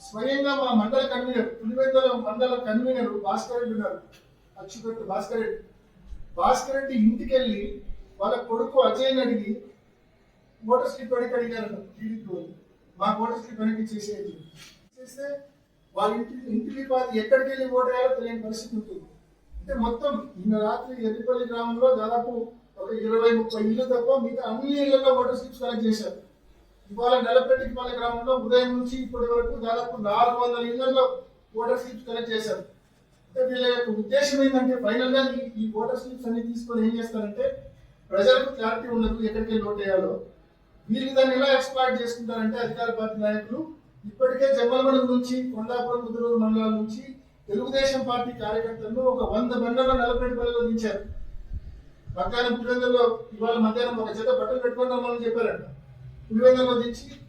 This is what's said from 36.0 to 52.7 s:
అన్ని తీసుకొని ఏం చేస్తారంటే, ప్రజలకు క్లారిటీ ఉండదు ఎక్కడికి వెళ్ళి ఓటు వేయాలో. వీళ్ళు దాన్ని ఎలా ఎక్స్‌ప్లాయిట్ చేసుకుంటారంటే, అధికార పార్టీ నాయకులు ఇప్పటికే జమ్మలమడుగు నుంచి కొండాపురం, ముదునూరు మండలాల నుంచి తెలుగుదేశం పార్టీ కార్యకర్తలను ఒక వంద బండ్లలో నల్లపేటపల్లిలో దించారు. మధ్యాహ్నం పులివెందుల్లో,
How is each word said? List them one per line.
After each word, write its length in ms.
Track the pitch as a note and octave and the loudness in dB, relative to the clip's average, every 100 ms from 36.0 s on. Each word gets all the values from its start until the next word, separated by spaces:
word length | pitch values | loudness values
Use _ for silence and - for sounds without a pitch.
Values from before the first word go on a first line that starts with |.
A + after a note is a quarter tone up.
| - - A#3 | -8 -8 -6
అన్ని 160 | A#3 | -4
తీసుకొని 460 | A#3 A#3 - A3 A3 | -4 -8 -4 0 0
ఏం 100 | A3+ | 0
చేస్తారంటే, 720 | A3+ A3 G#3 A#3+ - - - - - _ - | -4 -6 -6 -2 -2 -4 -12 -20 -20 _ -4
ప్రజలకు 440 | F#3+ G#3 B3+ C4 | 4 6 6 2
క్లారిటీ 340 | A3+ A3 A3+ B3 | -2 -2 -2 -2
ఉండదు 340 | A3+ A3 A3+ | 0 0 0
ఎక్కడికి 300 | G#3+ A3 A3 | -2 -2 -2
వెళ్ళి 160 | G#3+ G3+ | -2 -2
ఓటు 100 | G#3 | -2
వేయాలో. 420 | G3 F#3 - - - - _ _ _ _ - | 0 2 0 -4 -10 -20 _ _ _ _ -4
వీళ్ళు 240 | A3 C4 | -4 0
దాన్ని 200 | C4 C4 B3+ | 4 4 4
ఎలా 100 | C#4 | 4
ఎక్స్‌ప్లాయిట్ 560 | B3+ - B3+ B3+ B3 | 4 2 0 2 0
చేసుకుంటారంటే, 560 | A#3+ - A3+ A3+ A3 A#3 | -2 -6 -6 -2 -2 -2
అధికార 320 | A#3+ - A3+ | -4 -4 -4
పార్టీ 300 | A3 A3 G#3+ | -2 -4 -2
నాయకులు 540 | G#3 G#3+ G#3 C4+ D#4+ - _ - | -2 -2 -4 -6 -8 -12 _ -20
ఇప్పటికే 500 | G#3 - B3+ C4 C4+ | -14 0 2 4 4
జమ్మలమడుగు 520 | C4+ A#3+ C4 C4 C4 B3 | 4 4 4 4 4 4
నుంచి 460 | B3 B3 B3+ B3+ | 2 0 -2 -4
కొండాపురం, 520 | G#3+ A#3 A#3+ A#3+ A#3+ | -6 -4 -2 -2 -2
ముదునూరు 340 | A3+ A#3 A#3 A3+ | -4 -2 0 2
మండలాల 320 | A3 A3 A3 | 4 2 2
నుంచి 460 | G#3+ A3 A#3+ C4+ - _ _ - | 0 -2 -6 -12 -18 _ _ -6
తెలుగుదేశం 560 | A3+ C4+ C4+ C4+ B3+ A3+ | -4 0 2 2 0 0
పార్టీ 300 | A#3+ B3 A3+ | -2 -4 -6
కార్యకర్తలను 640 | G#3+ A3+ A3+ A3+ G#3+ A3+ | -4 -2 -2 -6 -6 0
ఒక 320 | B3+ B3+ A3 | 2 2 0
వంద 200 | G#3+ A#3+ | 0 0
బండ్లలో 400 | A3 A#3+ B3 B3+ | 0 0 2 2
నల్లపేటపల్లిలో 680 | B3+ A#3+ B3 B3 A#3 A#3+ A#3 | 2 2 0 -2 -2 -2 0
దించారు. 440 | A#3 A3 G#3+ G3 - - - - - - - - - - - - | 0 0 -2 -4 -8 -10 -10 -10 -10 -10 -10 -16 -20 -18 -8 -4
మధ్యాహ్నం 400 | F#3+ A#3+ A#3+ A#3 | -2 0 0 0
పులివెందుల్లో, 640 | A#3+ | 0